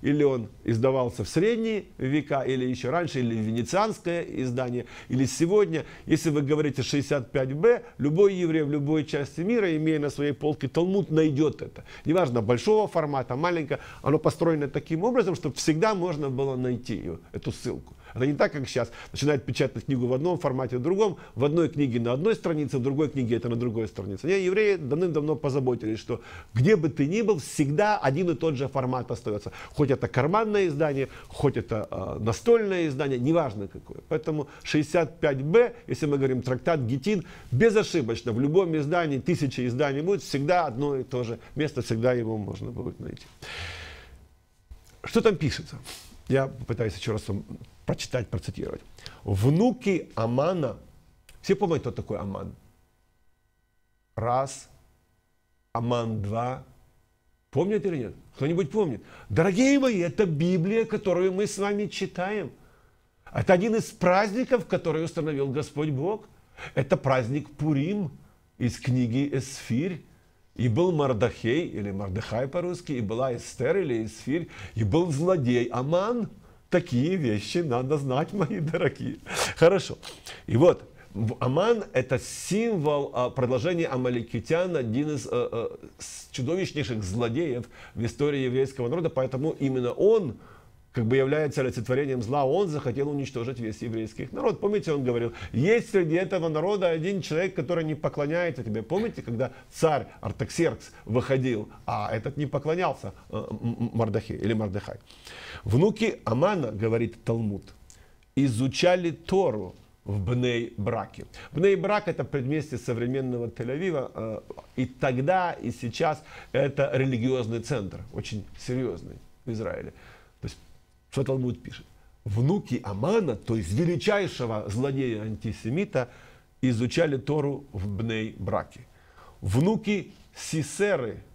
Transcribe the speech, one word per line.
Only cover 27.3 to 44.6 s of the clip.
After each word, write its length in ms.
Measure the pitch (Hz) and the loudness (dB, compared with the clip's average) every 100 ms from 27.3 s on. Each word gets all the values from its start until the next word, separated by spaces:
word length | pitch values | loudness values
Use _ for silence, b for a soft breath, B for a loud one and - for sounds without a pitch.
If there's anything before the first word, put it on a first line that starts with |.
| 190 | 0
всегда 580 | - - 139 151 208 214 | -2 0 2 4 2 4
один 320 | 135 135 180 | 2 2 0
и 60 | 156 | 2
тот 200 | 160 135 | 0 0
же 140 | 135 | -2
формат 420 | 139 127 127 117 | -2 0 -2 -4
остаётся. 400 | 120 - 104 - B B - | -6 -4 -6 -6 B B -2
Хоть 140 | 143 | 2
это 180 | 127 120 | 2 2
карманное 600 | - 135 202 220 208 185 | 2 2 2 2 2 0
издание, 420 | 143 156 139 131 B B | 2 0 0 -4 B B
хоть 300 | - 139 123 | 0 0 0
это, 300 | 98 110 95 | -4 -4 -4
э, 280 | - 95 71 | -6 -6 -4
настольное 680 | 110 110 - 233 208 185 160 | -2 0 6 6 6 0 0
издание, 320 | 131 143 127 | -2 -2 0
неважно 480 | 127 165 147 104 98 | 2 2 2 -4 -10
какое. 300 | - - - - | -12 -16 -18 -6
Поэтому 400 | 156 156 151 143 B | -4 -2 -4 -6 B
шестьдесят 560 | - 156 147 180 160 - | 0 0 2 2 0 0
пять 220 | 156 135 | 0 0
Б, 320 | 139 208 240 233 B | 4 6 6 2 B
если 180 | 135 151 | -4 0
мы 120 | 143 | 2
говорим 260 | 135 131 | 2 0
трактат 360 | 127 127 - 165 | 0 -2 2 0
Гитин, 440 | 120 131 - 214 B B B | 0 -2 0 0 B B B
безошибочно 800 | 120 226 214 202 175 117 113 123 | 6 6 6 2 0 0 -2 -2
в 80 | 110 | 0
любом 380 | 143 165 185 160 | 4 4 4 0
издании, 420 | 143 175 165 139 | 0 0 2 0
тысячи 480 | - 175 143 - 123 | 0 0 0 0 -2
изданий 340 | 120 147 139 | 2 0 0
будет, 200 | 160 - | 0 -2
всегда 460 | - 143 143 180 160 | 0 -2 2 2 2
одно 280 | 117 143 135 | -2 -2 -2
и 80 | |
то 200 | 123 123 | -2 -4
же 160 | 113 117 B - | -4 -6 B -2
место, 260 | 151 139 | -2 -2
всегда 320 | 117 113 120 | -2 2 4
его 240 | 123 113 110 | 2 0 -4
можно 340 | 101 101 107 | -4 -6 -8
будет 300 | 117 - - | -6 -8 -8
найти. 240 | - - - - B B B B B B B B - _ _ _ | -10 -12 -16 -18 B B B B B B B B -20 _ _ _